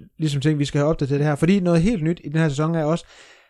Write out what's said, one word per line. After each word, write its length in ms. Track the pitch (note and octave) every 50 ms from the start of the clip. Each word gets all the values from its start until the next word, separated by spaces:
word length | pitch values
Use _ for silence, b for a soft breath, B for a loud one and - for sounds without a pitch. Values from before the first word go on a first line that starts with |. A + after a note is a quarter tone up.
| - - _ -
ligesom 220 | D#3+ D#3 C#3+ C#3
tænkt, 180 | B2+ D#3 D#3 D3
vi 60 | C#3+
skal 140 | C3+ - D3
have 100 | C#3+ D3+
opdateret 300 | E3 - D3+ B2+ C#3+ C#3+
det 80 | D3 D3+
her. 80 | D3
Fordi 240 | - - E3 G3 G3+
noget 220 | F3+ F3 F3 E3
helt 220 | E3 G#3+ B3 F3+ D3
nyt 180 | D#3+ F3 - -
i 60 | D3
den 100 | D3 D#3+
her 100 | E3 D#3
sæson 260 | C3+ C#3 D#3 D#3+ E3
er 80 | E3 D3+
også, 220 | D3+ E3 E3+ - b b b b b b b b